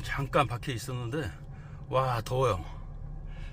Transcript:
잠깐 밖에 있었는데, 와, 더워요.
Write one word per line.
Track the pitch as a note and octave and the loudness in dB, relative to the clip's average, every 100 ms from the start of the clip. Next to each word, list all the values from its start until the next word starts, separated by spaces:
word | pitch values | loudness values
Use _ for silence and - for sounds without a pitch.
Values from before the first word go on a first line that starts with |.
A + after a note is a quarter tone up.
잠깐 | - - C3+ D#3+ C#3 | 0 -2 2 4 4
밖에 | A#2+ - | 2 -2
있었는데, | A#2+ - B2+ A#2 D3 A#2 - - - - - - | -4 -4 -4 -2 -2 -4 -6 -10 -10 -10 -10 0
와, | B2+ C3 A#2+ | 4 4 2
더워요. | G#2+ B2+ C3 F#2 - - - - - - - - - | 2 4 6 4 0 -8 -8 -8 -6 -6 -6 -6 -8